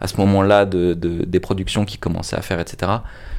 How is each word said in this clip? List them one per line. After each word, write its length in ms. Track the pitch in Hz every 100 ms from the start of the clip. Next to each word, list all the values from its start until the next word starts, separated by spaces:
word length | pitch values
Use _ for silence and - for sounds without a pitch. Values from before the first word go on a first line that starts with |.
à 60 | 95
ce 100 | -
moment-là 480 | 101 98 98 101 98
de, 280 | 92 87 85
de, 280 | 85 85
des 160 | 87 90
productions 460 | - 95 95 110 101
qu'il 160 | -
commençait 340 | - 85 87 -
à 60 |
faire, 180 | - 87
et 60 | 82
cetera. 380 | - 90 113 - - -